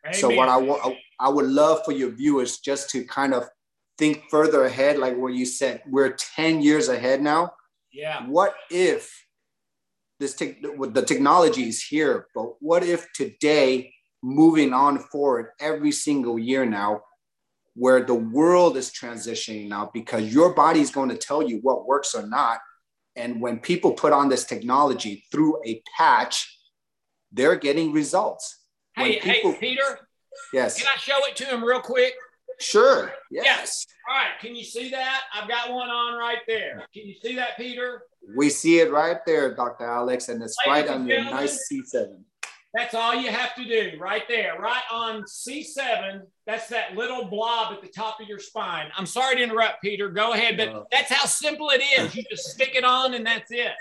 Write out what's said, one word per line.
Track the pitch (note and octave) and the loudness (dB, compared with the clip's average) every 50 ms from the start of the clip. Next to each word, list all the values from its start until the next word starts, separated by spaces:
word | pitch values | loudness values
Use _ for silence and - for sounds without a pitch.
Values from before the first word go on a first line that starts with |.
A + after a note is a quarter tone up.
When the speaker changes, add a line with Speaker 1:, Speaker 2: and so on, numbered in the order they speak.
| - D#3 | -8 -6
Speaker 1:
So | - - - | -4 0 2
Speaker 2:
Amen. | B2 A#2+ | 2 4
Speaker 1:
what | B2+ C3 C3 | 4 4 4
I | B2+ | 4
wa-, | C3 C3 C3+ C#3+ C3+ - | 4 4 2 0 -2 -2
I, | B2+ C3 - - _ _ - | -4 -6 -6 -14 _ _ 0
I | B2+ C3+ | 0 2
would | C#3+ D3 C3 | 2 2 2
love | C3 C3+ C#3+ D3+ D#3 D#3+ D#3 - | 2 4 4 4 4 4 2 0
for | E3 | -4
your | C#3 C3+ C3 A#2+ | -2 -2 -2 -4
viewers | A2 A#2 C#3 D3+ D3 C3+ B2 A#2 - - | -4 0 0 2 2 2 0 -2 -6 -8
just | - C#3 C#3 C3+ - - | -4 -4 -4 -4 -4 -6
to | - C3 B2+ | -6 -6 -6
kind | - - C3+ C3+ C3+ C3+ | -6 -4 -2 0 0 0
of | B2 A#2+ - _ _ _ _ _ _ _ _ _ | 0 -2 -6 _ _ _ _ _ _ _ _ _
think | - D3+ D3+ D3 D3 - - | 0 2 2 2 0 -4 0
further | - D3+ D#3 D3+ D3+ C#3+ C3 | 2 4 4 6 6 4 4
ahead, | B2+ A#2 B2+ C3+ C#3+ D3 | 4 2 2 2 4 4
like | C#3+ C3 C3 B2 | 2 0 0 0
what | B2 B2+ B2+ B2+ | -2 -2 -2 -2
you | B2+ B2+ | -2 -4
said, | B2 - - C#3 B2+ A#2+ - - | -4 -2 -2 -2 -2 -2 -6 -10
we're | C#3+ C3 C3+ C#3 C3 C3 | -2 2 4 4 2 2
ten | - - - - - D#3+ D#3+ D#3+ D#3 | -4 -10 -8 -4 0 0 2 2 4
years | D3 D3 D3+ D3+ B2+ B2+ | 4 4 4 4 4 2
ahead | B2 A#2 A#2+ B2+ C3+ C3+ | 0 0 2 0 0 2
now. | D3 D3 D3+ D#3+ F3 F3 - _ _ _ _ _ _ _ | 2 2 2 2 2 0 -4 _ _ _ _ _ _ _
Speaker 2:
Yeah. | _ C3+ D3+ D#3 D3+ C3+ A#2+ | _ -10 -8 -8 -8 -8 -8
Speaker 1:
What | B2 C#3+ E3+ G3 F#3+ - - - - | 0 2 4 4 4 0 -6 -14 -6
if | E3+ F3+ F#3 E3+ C#3+ D3+ - - - - _ _ _ _ _ _ _ _ _ _ _ _ _ _ _ _ _ _ _ _ | 0 2 2 2 2 0 -4 -12 -20 -20 _ _ _ _ _ _ _ _ _ _ _ _ _ _ _ _ _ _ _ _
this | C#3 C3+ - | -8 -8 -6
tech-, | - E3+ C3+ - _ | -6 -8 -8 -8 _
the | C#3+ D3 C#3+ C#3 C3+ C3 A2 C3+ - | -12 -10 -6 -6 -8 -2 0 -2 0
technology | - D#3+ C3 C#3 C#3 D#3+ F3+ F3 D#3+ - C3 B2 A2+ | 0 0 2 4 6 6 6 6 4 4 0 -2 -4
is | A2 - - | -4 -8 -8
here, | - C#3+ D3+ D#3 C#3 A#2 - - _ _ | -4 -2 0 2 2 0 -2 -4 _ _
but | A#2+ A2 A#2 - _ | -8 -8 -8 -10 _
what | C#3+ D3+ E3+ F3+ F3+ | -2 2 2 2 2
if | F3 F3 E3 - - - | 0 -2 -2 -4 -10 -6
today, | - C#3 A2+ - _ - D3 D3+ D3+ C#3 C3 C3 B2+ B2+ - _ _ _ _ _ _ | -6 -6 -6 -4 _ 2 4 4 6 4 4 2 0 -2 -8 _ _ _ _ _ _
moving | - B2+ C3+ D3 D#3+ E3 D#3+ D#3 C#3+ C3 B2+ | -8 -4 4 6 8 8 8 6 4 4 4
on | C3 C#3 C#3+ C#3 C3+ | 4 4 4 2 0
forward | - _ - C#3+ C#3+ C#3 B2 A#2 A2+ - _ _ | -6 _ -4 0 2 2 2 0 -2 -8 _ _
every | D3 D#3 D3+ C#3+ D3 D3+ C#3+ | -4 -4 -2 0 0 0 0
single | - - D3+ D3 C#3 B2 A#2 A#2 | 0 -2 0 0 0 0 -2 -2
year | A#2 A2+ B2 C3 C3+ C3 | -2 -2 -2 0 0 0
now, | A#2 G#2+ G2+ G#2 G#2 G#2+ G#2+ - _ _ _ _ _ _ _ _ _ _ _ _ _ _ | 0 0 0 0 -2 -2 -4 -6 _ _ _ _ _ _ _ _ _ _ _ _ _ _
where | A#2 B2 B2+ C3 B2+ A2+ | 0 4 6 6 6 6
the | A#2 B2 | 2 0
world | A#2 A2+ A2+ A2+ C#3 D#3 F3 F3+ F3+ F3+ E3+ C3+ | 0 0 -2 2 4 6 6 8 8 6 6 4
is | C3 B2+ - | 0 -6 -8
transitioning | - - - A#2+ A#2 A2+ A2 A#2 A2+ - - - A2 G#2+ G#2 G#2 | -10 -12 -12 -12 -12 -10 -8 -8 -8 -8 -8 -8 -10 -10 -8 -8
now, | G#2 G2+ G#2 G#2 - | -6 -6 -8 -6 -8
because | A2+ A2+ - B2+ A2 G#2+ G#2+ A2+ | -10 -8 -4 -4 -4 -2 2 6
your | D3 E3 F3+ F3+ | 6 6 6 6
body | D#3 D3 D#3+ E3 D#3 | 6 4 6 6 4
is | C#3+ C3 | 2 2
going | - C#3 C3+ B2 | 0 -2 -2 -2
to | A2+ | -4
tell | - - - C#3+ D3+ | -6 -6 -2 -2 0
you | D3+ B2+ A2+ G#2 | 0 0 -2 0
what | A2+ C3+ B2 - - | 2 0 0 0 2
works | B2 C3+ C#3+ C#3 - - | 0 0 0 0 -2 -6
or | A2+ G#2 | -6 -6
not. | G#2 A#2 C#3 C#3+ A#2+ A#2 - - - _ _ _ _ _ _ _ _ _ | -4 -2 0 2 2 0 -2 -6 -20 _ _ _ _ _ _ _ _ _
And | A#2+ A#2 A#2+ A#2+ A2+ | -10 -8 -6 -6 -4
when | A#2+ A#2+ A2+ A2+ | -4 -4 -4 -6
people | - - F3+ F3 - E3+ B2 | -2 -2 -2 2 2 0 2
put | - - D3+ | 2 2 4
on | D3 C#3 C#3+ | 4 4 4
this | C#3 C3 - - | 2 2 0 -2
technology | - B2 G#2+ A2 B2 B2+ C#3 F#3+ F#3 B2 - - G#2+ G2 - _ _ | -6 -8 -8 -2 0 2 2 2 2 0 -2 -4 -8 -10 -10 _ _
through | - D3 D#3 D#3 D#3 - - | 0 2 2 2 2 -2 -4
a | A2+ A2+ A2+ _ - - | -8 -8 -8 _ -14 -2
patch, | - E3 E3+ B2+ A#2 B2 - - - - - - _ _ _ _ _ _ _ _ _ _ _ _ _ _ _ | 2 4 6 6 4 2 0 -4 -6 -6 -8 -16 _ _ _ _ _ _ _ _ _ _ _ _ _ _ _
they're | - A2 C3 D#3 F3+ | -2 2 4 4 4
getting | E3+ D3 C#3 C#3+ D#3+ E3 D#3 D3 | 4 2 0 0 2 0 2 0
results. | D#3 D3 C3+ E3 F#3 G#3+ D#3+ - - - - - _ _ _ _ _ _ _ _ | 0 0 2 0 0 0 0 -4 -8 -12 -14 -14 _ _ _ _ _ _ _ _
When | A3 B3+ A3+ | -2 0 0
Speaker 2:
Hey, | G#3+ G#3+ | 0 0
hey, | G3+ - B3 | 2 2 2
Speaker 1:
people | A3+ G#3 F3+ D#3 | 2 2 0 0
Speaker 2:
Peter? | - A3 B3+ B3+ C4+ C#4 C#4 A#3+ - - _ _ _ _ _ - - - - - | 0 -4 -4 -2 0 -2 -2 -2 -6 -16 _ _ _ _ _ -20 -20 -14 -2 0
Speaker 1:
Yes. | C4 - A2 - | 0 0 0 -2
Speaker 2:
Can | - B3 C#4 C4+ | -2 -2 -2 -2
I | |
show | - - C4+ C#4 C#4 C#4 | -2 -2 0 0 0 0
it | C4+ - | -2 -4
to | - B3+ | -8 -6
him | C#4 B3+ A#3 A3+ | -6 -6 -2 0
real | A#3+ B3+ B3 | 0 0 0
quick? | - - B3+ B3+ B3 B3+ B3+ - - - _ _ _ - - _ | -2 -2 2 2 2 2 0 -8 -18 -20 _ _ _ -20 -14 _
Speaker 1:
Sure, | - - - G#3 A#3+ C4+ B3+ - - - - - - _ | -8 2 4 6 8 8 6 4 2 -6 -10 -14 -16 _
Speaker 2:
Yeah. | - - - | -8 0 2
Speaker 1:
yes. | - B3+ - - - - - - _ _ _ _ A#3+ | 2 2 2 -2 -8 -8 -10 -10 _ _ _ _ -4
Speaker 2:
All | C4 | -2
right, | C4+ C4 - - - | -2 -2 -2 -4 -10
can | - A#3 A#3+ | -14 -14 -14
you | A#3+ G#3 | -14 -16
see | - - A#3 B3+ B3+ | -12 -10 -10 -8 -8
that? | C4 C4 C4 C4 C4+ C4+ - - - | -6 -6 -4 -4 -4 -4 -6 -8 -10
I've | G#3 G#3 | -10 -6
got | G#3 A#3+ A#3+ A#3+ B3 | -4 -4 -4 -4 -4
one | B3 B3+ B3 A#3+ | -6 -6 -6 -4
on | A#3+ A#3+ A#3+ A#3+ A#3+ A#3 | -4 -4 -4 -4 -4 -4
right | A#3 A#3 A#3 A#3 - | -4 -6 -6 -6 -4
there. | - A3+ G#3+ F#3 - - - - _ _ | -6 -4 -4 -4 -8 -10 -12 -16 _ _
Can | G#3 G#3+ | -18 -18
you | G3+ F#3+ _ - | -18 -18 _ -10
see | A#3+ B3+ | -8 -6
that, | B3+ B3 A#3+ - | -6 -6 -6 -8
Peter? | - A#3+ B3 B3 B3 B3 B3 B3 A#3+ - _ _ _ - G2+ G#2 | -10 -10 -10 -8 -8 -8 -8 -8 -12 -18 _ _ _ -20 -8 -2
Speaker 1:
We | B2+ D3 D3 | 0 2 2
see | C#3 - - E3 E3+ E3+ | 0 0 2 4 6 6
it | E3 D3+ | 6 4
right | C#3+ D3 D#3 E3 E3+ E3 - | 4 0 0 0 -2 -4 -2
there, | E3+ D#3+ D3+ C#3 B2+ A2+ | 0 0 2 0 -2 -2
Doctor | C3+ B2 A#2+ B2 - A#2+ | -4 -6 -6 -6 -8 -8
Alex, | A#2 A#2 A#2+ B2 B2+ B2+ B2 - | -6 -4 -2 -2 -2 -2 -4 -4
and | - A#2+ A2+ A2+ | -8 -8 -8 -8
it's | A2+ - - C#3+ | -10 -6 -2 0
Speaker 2:
Ladies | C#3+ C#3+ | 2 2
Speaker 1:
right | D3+ D3 | 2 2
Speaker 2:
and | - C3+ C3 B2+ | 0 -4 -4 -2
Speaker 1:
on | |
your | A#2+ - | 0 0
Speaker 2:
gentlemen, | B2+ A#2 C#3 C3+ C3+ | 0 0 -4 -4 -4
Speaker 1:
nice | C#3+ C#3 - - - | -2 -4 -4 -6 -8
C | - C#3+ C3+ B2 | -8 -8 -8 -8
seven. | - - A#2+ G#2+ - G2 F#2 - _ _ _ - - - _ _ _ - | -4 -4 -4 -4 -4 -8 -20 -20 _ _ _ -16 -16 -16 _ _ _ -6
Speaker 2:
that's | A3+ A#3+ A#3 A3+ | -6 -4 -4 -4
all | A3+ A3+ A#3 A#3+ | -2 0 0 0
you | B3+ B3+ A#3+ | -2 -2 -4
have | G#3+ A#3+ B3+ A#3+ - | -4 -4 -4 -6 -8
to | B3+ B3 | -10 -6
do | A3 A3+ A3 G3+ F3+ D#3+ D3+ | -2 -2 -2 -2 -2 -8 -8
right | F3 F#3+ G#3 A3 A3 | -6 -6 -4 -6 -4
there, | - A#3+ A3 G3 F3+ - F#3 | -4 -2 -2 -2 -4 -6 -4
right | G3 A3+ B3 B3+ A#3+ - | -4 -4 -4 -4 -4 -6
on | A3+ A#3 A#3 A3+ A3 G#3+ G#3 | -6 -6 -6 -6 -6 -8 -12
C | - - - - A#3+ C4+ D4+ D#4+ | -14 -14 -14 -12 -10 -10 -12 -12
seven. | - - C4+ C4+ B3 A3+ F#3+ F#3+ G3 G3 G3 F#3 _ _ _ _ | -10 -10 -8 -4 -4 -4 -4 -4 -8 -12 -12 -18 _ _ _ _
That's | G#3+ G#3+ A3+ - | -8 -8 -8 -8
that | - A#3+ A3+ G#3 F#3 F#3 | -8 -6 -6 -6 -6 -8
little | G3+ A#3+ A#3+ B3+ B3 A#3 | -8 -6 -6 -6 -8 -8
blob | F3+ G#3 G#3 A3 A#3 A#3+ A#3 A3 G#3 G3+ | -6 -6 -4 -2 -2 -2 -2 -2 -4 -6
at | G3 | -12
the | - | -16
top | - _ F#3 A3 A3 A3 A3 | -18 _ -8 -8 -8 -8 -10
of | A3 | -14
your | G3+ G#3 F#3+ | -16 -16 -16
spine. | - - _ A3 G3+ F3+ E3+ D#3+ D#3 D3+ - | -16 -12 _ -8 -8 -6 -6 -8 -8 -8 -8
I'm | F#3+ F#3+ | -8 -8
sorry | - - A#3+ C4 C4+ C4 | -6 -2 -2 2 2 2
to | B3+ B3 | 2 0
interrupt, | A#3+ A3 A3+ A3+ G#3 - - | 0 2 2 2 2 0 -4
Peter. | - G3+ G#3 F#3 G3+ F#3+ | -6 -8 -6 -4 -6 -6
Go | E3+ G3+ G#3+ A#3 A#3 | -2 -2 0 0 2
ahead, | G#3 A#3 A#3 G#3 | 2 2 0 2
but | F3 A3 | 0 -4
Speaker 1:
No. | - - G#2+ G#2 - | -4 -4 -12 -6 0
Speaker 2:
that's | B3 C#4 C#4 - | 0 0 2 2
how | B3+ C#4 C#4+ | 0 0 2
simple | - - - D4 D4+ D4+ D4+ D4+ D4 | 0 -2 -2 -2 -4 -4 -4 0 0
it | C#4 B3+ C4+ C#4 C4+ | 2 2 4 4 2
is. | B3+ - - - | 2 2 0 -6
You | A3 A3 - | -10 -12 -10
just | G#3+ - - - | -12 -12 -10 -12
stick | - - C4 C4 - | -2 -2 -2 0 0
it | C4 B3 | 2 2
on | B3+ B3+ C4 C4 C4 B3 | 4 2 2 0 -2 -2
and | A#3+ A3 | -4 -2
that's | A3+ A3+ A3 A3 _ | -2 -2 -4 -4 _
it. | A3+ A#3+ A#3+ G3 C#3 - | -6 -4 -4 -4 -6 -10